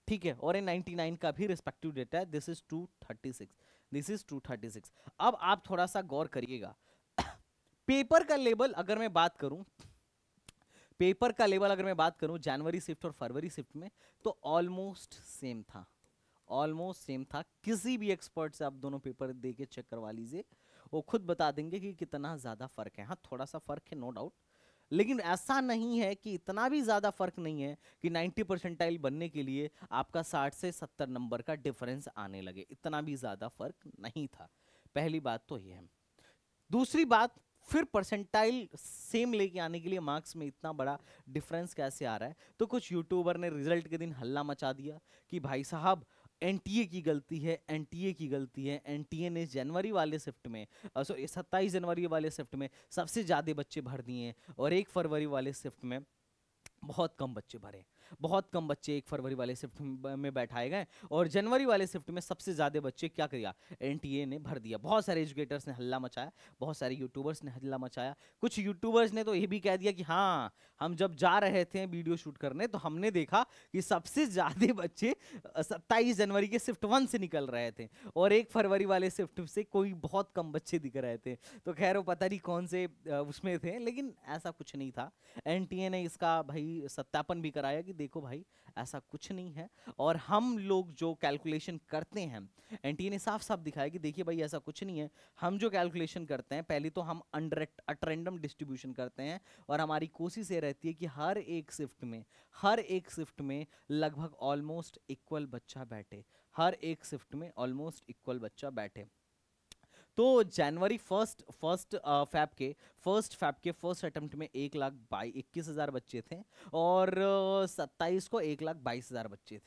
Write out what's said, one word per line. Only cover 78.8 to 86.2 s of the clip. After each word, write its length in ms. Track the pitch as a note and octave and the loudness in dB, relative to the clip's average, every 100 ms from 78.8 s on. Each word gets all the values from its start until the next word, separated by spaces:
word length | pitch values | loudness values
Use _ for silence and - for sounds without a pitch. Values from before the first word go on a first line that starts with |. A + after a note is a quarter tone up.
| G3 | 6
वाले 240 | F#3+ F#3 | 4 4
शिफ्ट 360 | - F3+ - E3 | 0 -4 -4 -6
से 180 | - | -4
कोई 300 | G#3+ G3+ G3 | 0 2 2
बहुत 380 | F3+ D#3 F#3+ G3+ - | 0 -2 0 0 -2
कम 160 | E3 | -2
बच्चे 280 | D3+ - E3+ | -4 -2 -2
दिख 180 | C#3 C3 | 0 -2
रहे 200 | B2 A#2 | -2 -4
थे। 180 | B2+ B2 | -6 -8
तो 380 | - A#3 - | -10 -10 -6
खैर, 240 | D#3 F#3 G3 | 2 4 4
वो 60 | |
पता 240 | F3+ E3+ F#3 | 2 0 0
नहीं 120 | G3 | 0
कौन 280 | - F3 F3+ | -2 -2 -2
से, 180 | F3+ F3+ | -2 -2
अ, 40 | - D#3+ | -4 -4
उसमें 520 | C#3+ D3 C#3+ F#3+ F3 | -2 -2 -4 -2 -2
थे, 200 | E3+ A3 | -2 -4
लेकिन 360 | A#3 B3 C4+ - - | -4 -4 -6 -8 -8
ऐसा 260 | D#3 E3+ | -6 -6
कुछ 240 | E3 C#3 C#3 | -8 -10 -8
नहीं 160 | C3+ | -6
था। 200 | B2+ C3+ - _ - - | -6 -8 -10 _ -8 0
एनटीए 420 | F3+ F#3 F#3 F#3+ | 0 0 -2 -2
ने 140 | F#3 | -2
इसका 380 | E3+ - | -2 0